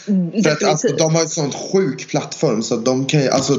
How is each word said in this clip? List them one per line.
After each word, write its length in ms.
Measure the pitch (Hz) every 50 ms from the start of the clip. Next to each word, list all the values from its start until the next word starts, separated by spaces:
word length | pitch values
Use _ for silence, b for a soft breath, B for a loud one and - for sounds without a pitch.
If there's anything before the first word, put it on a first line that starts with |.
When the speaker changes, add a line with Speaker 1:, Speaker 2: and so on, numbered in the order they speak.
| B B
Speaker 1:
Mm, 240 | 208 185 175 165 - 233 202
Speaker 2:
För 60 | 165
att, 140 | 151 - 208
alltså, 240 | 190 165 156 - 226
Speaker 1:
definitivt. 100 | 151 -
Speaker 2:
de 180 | 156 160 160
har 60 | 165 160
ett 60 | 151
sånt 260 | - 170 151 135 117
sjuk 520 | - - - 190 196 190 151 127 - - -
plattform 540 | - 147 - - - - - 147 113 110
så 140 | 113 - 123
att 100 | 113 110
de 200 | 131 127 131 135
kan 160 | 131 - 151
ju, 80 | 123 -
alltså, 260 | - 135 131 - 143